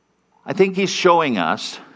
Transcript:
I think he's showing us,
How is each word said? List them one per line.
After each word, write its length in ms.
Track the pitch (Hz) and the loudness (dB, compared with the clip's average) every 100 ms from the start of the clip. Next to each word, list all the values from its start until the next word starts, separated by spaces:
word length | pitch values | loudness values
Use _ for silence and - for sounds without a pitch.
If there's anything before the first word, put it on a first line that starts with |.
| _ _ _ _ | _ _ _ _
I 80 | - | -4
think 240 | 143 196 185 | 0 0 0
he's 140 | 196 | -2
showing 460 | - 180 170 151 107 | 0 2 2 2 0
us, 420 | 80 107 - - - | -2 -4 -6 -14 -20